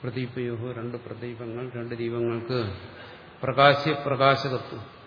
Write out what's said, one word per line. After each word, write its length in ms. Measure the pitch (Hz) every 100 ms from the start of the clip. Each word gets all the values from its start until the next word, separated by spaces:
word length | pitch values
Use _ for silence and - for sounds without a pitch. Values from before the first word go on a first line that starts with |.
പ്രദീപയോഹോ, 680 | 127 120 123 127 123 113 123
രണ്ട് 260 | 120 117 120
പ്രദീപങ്ങൾ, 720 | - 120 120 117 120 113 127 123
രണ്ട് 200 | 117 117
ദീപങ്ങൾക്ക് 640 | 117 117 117 117 113 127 107 92 - - - - - -
പ്രകാശ 460 | - 131 143 139 156
പ്രകാശകത്വം. 1120 | 147 - 131 135 135 143 123 - 117 104 -